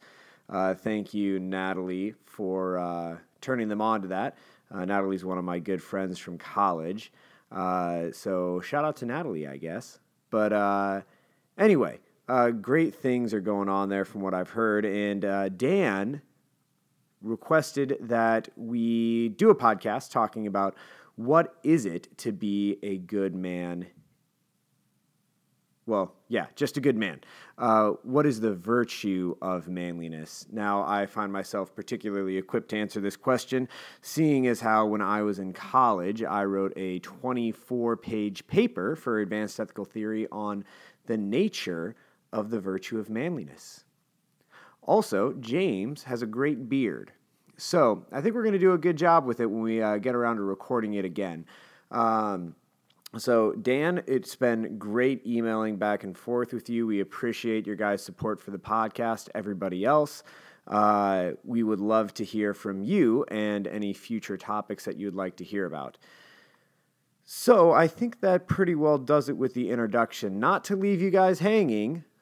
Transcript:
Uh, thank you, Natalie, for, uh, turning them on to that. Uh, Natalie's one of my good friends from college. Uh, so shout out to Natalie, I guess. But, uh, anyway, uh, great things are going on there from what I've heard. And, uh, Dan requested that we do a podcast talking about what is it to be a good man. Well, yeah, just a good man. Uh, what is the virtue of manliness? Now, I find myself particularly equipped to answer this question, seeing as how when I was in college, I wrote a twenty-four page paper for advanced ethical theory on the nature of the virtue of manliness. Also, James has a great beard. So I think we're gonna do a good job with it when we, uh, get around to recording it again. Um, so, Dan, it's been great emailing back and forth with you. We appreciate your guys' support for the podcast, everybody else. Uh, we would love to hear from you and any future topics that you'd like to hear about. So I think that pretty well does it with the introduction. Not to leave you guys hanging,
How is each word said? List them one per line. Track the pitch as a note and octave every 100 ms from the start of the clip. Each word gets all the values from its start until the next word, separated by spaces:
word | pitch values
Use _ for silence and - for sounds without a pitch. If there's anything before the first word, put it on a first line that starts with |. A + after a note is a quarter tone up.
| - - - _ -
Uh, | F#2+ F#2+ F#2
thank | A2+ G#2+ G2
you, | G#2 G2+ F#2+
Natalie, | F#2 F#2+ F#2+ F#2 F#2 F#2 G#2 A2+ _
for, | - F#2+ F#2+ F#2 F2+
uh, | F2 E2+ E2+ E2+ - _
turning | - B2+ G#2+
them | G#2
on | A2 G#2+
to | F#2+
that. | F#2+ B2+ - - _ -
Uh, | F#2+ F#2
Natalie's | G2+ F#2+ F#2+ F#2
one | F#2
of |
my | F2+ F2
good | E2+ F#2
friends | - G2 F#2+ F2+
from | - E2+
college. | - G#2 G2 E2+ D#2+ G#2 - _ _ _ -
Uh, | F#2+ F#2 F2+ F2 E2+ E2+
so | - G#2 F#2 F2+ F2+
shout | - C#3+ D3+
out | C#3+
to | A#2+
Natalie, | D3 D#3+ D#2+ C#2+
I | C#2
guess. | D#2+ G2 - - _ _ _
But, | A2 G#2+
uh, | G#2 G2+ G2+ G2 G2 - _ _ _ _ -
anyway, | G#3+ D#3+ E2+ A#1 _ _ -
uh, | B2+ A#2+
great | A#2 G#2+ D#3 E3
things | - C3+ B2 A#2
are | G#2
going | G2 G2+ G2
on | G2 G2
there | G2 F#2+
from | G#2+
what | F#2+ F#2
I've | F2+
heard. | A2+ A2 G#2 G#2
And, | G2+ G#2 G2+ G2
uh, | G2 G2
Dan | F#2 C3 G3 D3 G2 G#2 D3 - _ _ _ _ _ _ _ _ _
requested | G#2+ A2+ - D#3+ C3+ C#3+ C3+ C3+
that | A#2 A#2 A#2 A2+ - -
we | A2+ A#2+ A2+ A2+ A2+ A2+ A#2
do | G2+ G#3+
a | G3
podcast | A#2 G#2 A2+ A2+ -
talking | B2+ G#2+ A2+ G#2+
about | G2 G2 - - - - -
what | A#2 D#3+ E3 -
is | C#3+ D#3+ G2+
it | E2+ - -
to | A#2+
be | F#2+ G#2 G2+ G2+ G2+
a | G2+ F#2+
good | F2+ G#2 G2 F#2
man. | F2+ F2+ F2 F2 F2 _ _ _ _ _ _ _ _ _ _ _ _ _ _ _ _ _ _ _ -
Well, | G#2 F2+ - -
yeah, | A2+ D2 -
just | C#3+ C#3+
a |
good | C#3 A2
man. | G2 C#2 - - - -
Uh, | A#2+ A2 G#2+ -
what | A#2+ C#3 D3
is | A2
the | A2
virtue | F#2 G2 A#2+ A#2 - G#2 F#2 F2+ -
of | F#2 F2+ E2
manliness? | F2+ F2 E2+ E2 D#2+ D#2 - -
Now, | A2 G#2 G2+ E2
I | G2+ G2+
find | A2 G2+
myself | G2 F#2+ G#2 F#2 -
particularly | - A#2+ G#2+ G2+ F#2+ F#2+
equipped | F#2+ A#2 G#2+
to | G#2+
answer | G#2 G#2+
this | G2 -
question, | - B2 - C3 B2+ - - -
seeing | - D3+ D#3 C#3 B2+
as | A2+
how | A#2 A2 G#2+
when | G#2+
I | G2 G#2+
was | G#2 G2
in | F#2+
college, | F#2 G2+ B2+ B2 G2 F2+ A2
I | A2+ G2+ G2
wrote | G2 G2 -
a | F#2+ F2+
twenty-four | - - B2+ B2 A2+ A2 - B2 A#2 A2+
page | - A2 G#2 F#2+ -
paper | E3+ A#3+ F#2+ G2+ D#3
for | B2+ G#2+
advanced | G2+ G#2+ G#2 -
ethical | G#2 - F#2+
theory | A2 G#2+ A2 A2
on | G#2 G#2 G2+ G2 - - _ -
the | A2
nature | G2+ B2+ G#3 - - E2 F2 - _ _ _
of | A2 G#2+
the | A2+
virtue | F#2+ F#2+ - A2
of | G#2
manliness. | A2 E3 D3+ D2 - - - _ _ _ _ _ _ _ - - _
Also, | - G#3 - G2 B2
James | C#3 A2+ D3+ F#3+ F#2+ A2 D3
has | C3+ A#2+
a | A#2
great | A#2 C#3+ B2 A#2+
beard. | C3+ A2+ B1+ G1+ _ _ _ _ -
So | - F3 B2+ F#2 -
I | C3
think | G3
we're | A#3
gonna | A3 G3
do | F#3+
a | F3
good | F3 D#3
job | E3+ E3 C3
with | A2+
it | A#2
when | A2+
we, | A2+ A2+
uh, | G#2+ G#2
get | B2 B2
around | A#2+ A2+
to |
recording | G2 F#2+ - B2 G#2+ G2+
it | F#2
again. | F#2 F#2+ E2 E2+ - - - -
Um, | A#2 A2+ A2 G#2+ F#2+ E2+ - _ _ _ _ - A2+
so, | B2 A#2 G#2+
Dan, | - A#2+ C3+ D#3+ F3+ -
it's | C3 - -
been | B2 A2+ A2 G#2
great | G#2 A2+ B2+ B2+ A2+
emailing | A#2 A2+ A2 A2 G2+
back | G#2 G2+
and | G2 E2+
forth | - A#2+ A#2+
with | A#2 -
you. | A#2 A2+
We | G2+
appreciate | F#2+ - A#2+ A2 A#2 A2 G2
your | G2+
guys' | G#2 G2+
support | - - A2+ G2+
for | -
the | G2
podcast, | - A2 A2 - A#2 A2 - A2
everybody | G2+ F#2 F#2+ F2+ A2+
else. | D3+ D3 - - - - - -
Uh, | G#2 G#2+ G#2 G2+ F#2+ F2+ -
we | - A#2
would | G#2+ G2+
love | G#2+ A2 G2+ -
to |
hear | G#2 G#2+ G#2 G2+
from | G#2 F#2+
you | G#2+ G3+ B2 A#2+ -
and | G#2+ G#2+ G#2 G2
any | G#2 G2+
future | F#2+ - A2 - F#2+
topics | - G#2 - G2+ -
that | -
you'd | G2+
like | F#2 F#2 -
to |
hear | F2+ G2+ F2
about. | D2+ C2+ - - - - - _ _ _ _ _ _ _ _ -
So | - - A3 E3+
I | D3 E3
think | - A#3+ -
that | F#3+ F3+ F3+
pretty | - F3+
well | D#3 D3+ D3
does | B2+ D3 C#3
it | -
with | B2+
the | B2 A2
introduction. | A#2+ A2+ A#2 A2+ - G#2 G2
Not | C3+ G3
to | - G3
leave | G3+ F#3
you | F#3+
guys | F#3+ F#3 D#3+
hanging, | G3 A3 D#3+ G#2+ A2 E3 - _